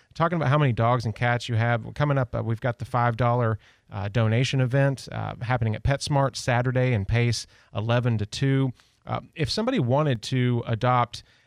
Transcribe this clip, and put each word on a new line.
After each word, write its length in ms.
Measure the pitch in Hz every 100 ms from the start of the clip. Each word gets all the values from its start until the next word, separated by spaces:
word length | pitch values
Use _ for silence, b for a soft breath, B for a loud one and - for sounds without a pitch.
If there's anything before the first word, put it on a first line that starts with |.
| B
Talking 240 | - 165 170
about 140 | 139
how 80 | 147
many 160 | 143
dogs 320 | 113 117 123 113
and 80 |
cats 340 | - 120 120 -
you 60 |
have, 400 | 113 117 120 113
coming 240 | - 147 135
up, 160 | 123
uh, 80 | 113
we've 180 | 110 110
got 180 | 127 -
the 60 |
five 320 | 113 123 120 113
dollar, 420 | 120 123 113 110 b b b
uh, 180 | 104 101
donation 520 | 110 110 113 131 135
event, 480 | 127 139 139 131 -
uh, 240 | 113 107 104
happening 340 | 117 123 113
at 80 | 107
PetSmart 540 | - 139 - 143 135 -
Saturday 560 | - 120 123 127 127
and 160 | 117 92
Pace 380 | 117 120 113 - b b
eleven 440 | 107 110 120 123 110
to 80 | 104
two. 480 | - 139 135 135 - b b -
Uh, 140 | 120 -
if 160 | - 160
somebody 280 | - 233 262
wanted 420 | 120 135 151 120
to 420 | - 131 123 120 -
adopt 560 | 113 123 123 120 - b b